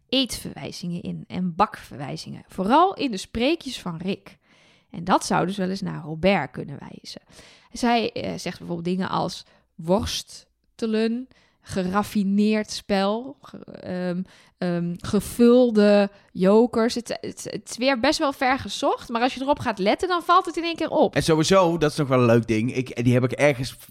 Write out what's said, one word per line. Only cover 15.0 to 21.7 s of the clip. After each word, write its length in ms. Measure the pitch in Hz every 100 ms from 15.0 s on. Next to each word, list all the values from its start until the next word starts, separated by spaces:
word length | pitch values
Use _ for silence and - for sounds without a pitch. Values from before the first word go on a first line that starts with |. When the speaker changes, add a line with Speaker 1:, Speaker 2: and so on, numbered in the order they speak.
| - 208 - - 240 247 247 214 208 202 196 - _
Speaker 1:
jokers. 640 | 185 180 214 240 240 226 233
Het, 220 | 220 -
het, 260 | - - -
het 200 | - -
is 80 | -
weer 220 | 262 269
best 200 | 269 311
wel 140 | 302
ver 260 | 277 254 262
gezocht, 500 | 202 - 285 480 -
maar 120 | 233
als 120 | 247
je 80 | 247
erop 180 | 269 285
gaat 200 | 254 208
letten, 280 | 190 262 359
dan 160 | 349
valt 220 | 311 359 359
het 120 | 330
in 60 |
één 120 | 339 330
keer 140 | 311
op. 260 | 311 233 -
Speaker 2:
En 80 |
sowieso, 540 | 143 156 160 190 175